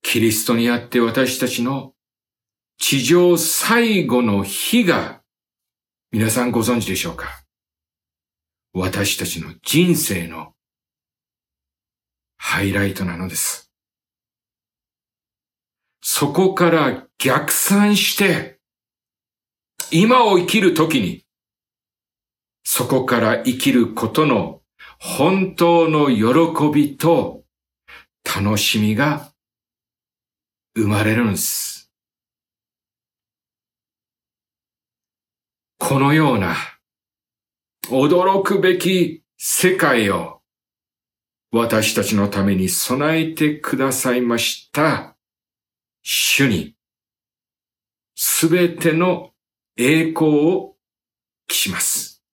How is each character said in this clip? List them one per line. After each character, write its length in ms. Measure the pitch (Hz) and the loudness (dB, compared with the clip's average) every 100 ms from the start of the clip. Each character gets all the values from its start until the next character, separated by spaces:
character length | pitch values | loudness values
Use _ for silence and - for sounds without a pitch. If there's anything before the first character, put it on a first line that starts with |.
キ 180 | - 117 | -2 0
リ 120 | 113 | 2
ス 120 | 110 | 0
ト 100 | - | -2
に 140 | 117 120 | 0 0
あ 80 | 120 | -2
っ 120 | - | -2
て 120 | 123 | 0
私 380 | 113 127 123 - | 0 0 -2 -2
た 100 | 123 | -4
ち 140 | 123 | -2
の 320 | 123 139 - _ _ _ _ _ _ _ _ _ | -4 -6 -10 _ _ _ _ _ _ _ _ _
地 260 | - 139 | -2 0
上 360 | 120 175 180 170 | 4 4 6 4
最 680 | - - - 233 233 196 | 0 -2 0 2 2 0
後 160 | 139 123 | 2 2
の 220 | 117 98 | 2 0
日 420 | 98 - - 240 | -2 -6 0 2
が、 380 | 196 107 - - _ _ _ _ _ _ _ _ _ | 2 0 -4 -14 _ _ _ _ _ _ _ _ _
皆 180 | 110 110 | -2 0
さ 160 | 120 | 0
ん 60 | 123 | 0
ご 100 | 113 | 0
存 220 | 110 120 | 0 -2
知 40 | 95 | -2
で 100 | 92 | -6
し 100 | 87 | -6
ょ 60 | |
う 40 | - | -10
か？ 260 | - - _ _ _ _ _ _ _ _ _ _ _ _ _ | -14 -16 _ _ _ _ _ _ _ _ _ _ _ _ _
私 420 | 92 92 101 101 - | -6 -4 -4 -4 -4
た 100 | 87 | -8
ち 140 | 82 | -10
の 140 | 76 - | -12 -14
人 320 | - 156 180 165 | -2 2 2 0
生 300 | - 95 82 | -2 -6 -8
の 280 | 78 - _ _ _ _ _ _ _ _ _ _ _ _ _ _ _ _ _ _ _ | -12 -16 _ _ _ _ _ _ _ _ _ _ _ _ _ _ _ _ _ _ _
ハ 260 | - 98 | -6 -2
イ 100 | 98 | -2
ラ 120 | 95 | 0
イ 100 | 98 | -2
ト 100 | 85 | -4
な 120 | 90 85 | -8 -6
の 120 | 92 | -8
で 80 | - | -6
す。 340 | - - _ _ _ _ _ _ _ _ _ _ _ _ _ _ _ _ _ _ _ _ _ _ _ _ | -6 -8 _ _ _ _ _ _ _ _ _ _ _ _ _ _ _ _ _ _ _ _ _ _ _ _
そ 300 | - - 147 | -6 -2 0
こ 200 | 147 190 | 2 0
か 180 | 185 175 | 2 2
ら 360 | 165 135 - - _ | 2 0 -4 -12 _
逆 340 | - 151 151 | 0 0 0
算 440 | - - 202 208 208 | -4 2 2 4 2
し 200 | - - | 0 0
て、 440 | 196 160 - _ _ _ _ _ _ _ _ _ _ _ _ _ - | 0 0 -6 _ _ _ _ _ _ _ _ _ _ _ _ _ -2
今 320 | 160 220 254 | 2 4 6
を 140 | 220 185 | 6 4
生 80 | 175 | 2
き 140 | 220 | 2
る 140 | 190 | 2
時 260 | 151 160 139 | 2 2 0
に、 240 | 90 - _ _ _ _ _ _ _ _ _ _ _ _ _ _ | -2 -6 _ _ _ _ _ _ _ _ _ _ _ _ _ _
そ 220 | - - 127 | -6 -4 0
こ 200 | 135 127 | 0 0
か 140 | 120 | 0
ら 220 | 110 - | 0 0
生 140 | 131 117 | -2 -2
き 140 | 143 | 2
る 220 | 123 110 | 2 0
こ 140 | - 113 | -2 -2
と 180 | - 151 | 0 2
の 360 | 110 87 - _ _ - - | 0 -2 -12 _ _ -20 -18
本 560 | - - 156 190 185 | -10 0 2 2 -2
当 340 | - 170 170 160 | 0 4 4 4
の 200 | 151 143 | 2 2
喜 640 | 110 113 139 165 160 151 | 2 2 4 2 0 0
び 220 | 147 139 - | 2 0 0
と 480 | 160 165 - - _ _ _ _ _ - _ _ | 2 2 0 -10 _ _ _ _ _ -20 _ _
楽 340 | - 92 101 104 | -8 -4 -2 0
し 200 | - 110 | 0 0
み 160 | 107 107 | 0 0
が 360 | 147 151 - _ _ _ _ _ _ _ _ _ _ _ _ _ _ | 0 -2 -10 _ _ _ _ _ _ _ _ _ _ _ _ _ _
生 140 | 113 104 | -4 0
ま 160 | 104 | 0
れ 100 | 107 | 0
る 120 | 113 117 | 0 0
ん 60 | |
で 40 | 90 | -2
す。 560 | - - - - _ _ _ _ _ _ _ _ _ _ _ _ _ _ _ _ _ _ _ _ _ _ _ _ _ _ _ _ _ _ _ _ _ _ _ _ _ _ _ _ | -4 -6 -8 -12 _ _ _ _ _ _ _ _ _ _ _ _ _ _ _ _ _ _ _ _ _ _ _ _ _ _ _ _ _ _ _ _ _ _ _ _ _ _ _ _
こ 200 | - 135 | -2 2
の 160 | 139 | 2
よ 200 | 156 147 | 4 2
う 40 | 113 | 0
な 180 | 90 82 - - _ _ _ _ _ _ _ _ _ _ - | -2 -6 -10 -18 _ _ _ _ _ _ _ _ _ _ -4
驚 540 | 131 147 175 185 196 | 0 2 4 2 0
く 180 | 196 196 | 0 2
べ 180 | 185 175 | 2 2
き 460 | 180 185 170 - _ _ | 0 0 0 -4 _ _
世 400 | - - 185 185 | -6 0 0 2
界 340 | 151 123 101 | 2 2 0
を 300 | 90 85 - _ _ _ _ _ _ _ _ _ _ _ | -2 -8 -16 _ _ _ _ _ _ _ _ _ _ _
私 420 | 113 117 107 107 | -2 0 0 0
た 120 | - | -2
ち 100 | 98 | 0
の 140 | 104 101 | 0 0
た 160 | 101 | 0
め 100 | 98 | 0
に 140 | 95 92 | 0 -2
備 520 | - - 127 151 160 | -4 -4 -2 0 0
え 140 | 160 | -2
て 200 | 160 151 151 | -2 -2 -2
く 200 | - 127 | -4 -2
だ 160 | 135 | -2
さ 220 | 131 131 | -2 -2
い 60 | 123 | 0
ま 180 | 120 113 | 0 0
し 320 | - - _ | -2 -6 _
た 460 | - 156 120 - _ _ _ _ _ _ _ _ _ | -2 0 -2 -8 _ _ _ _ _ _ _ _ _
主 460 | - - - - - | -6 -4 0 0 0
に、 260 | 107 - _ _ _ _ _ _ _ _ _ _ _ _ _ _ | 0 -6 _ _ _ _ _ _ _ _ _ _ _ _ _ _
す 340 | - - - 160 | -6 -4 0 2
べ 200 | 180 175 | 4 2
て 240 | 170 165 | 2 0
の 400 | 160 180 175 - _ _ _ _ - | 2 0 -2 -8 _ _ _ _ -2
栄 300 | 127 160 160 | 2 2 0
光 240 | 156 156 | 0 2
を 460 | 147 156 190 - _ _ _ _ _ _ _ - | 4 2 0 -6 _ _ _ _ _ _ _ -8
期 80 | - | -6
し 140 | - | -4
ま 100 | 180 | -4
す。 420 | - - - _ _ | -4 -6 -8 _ _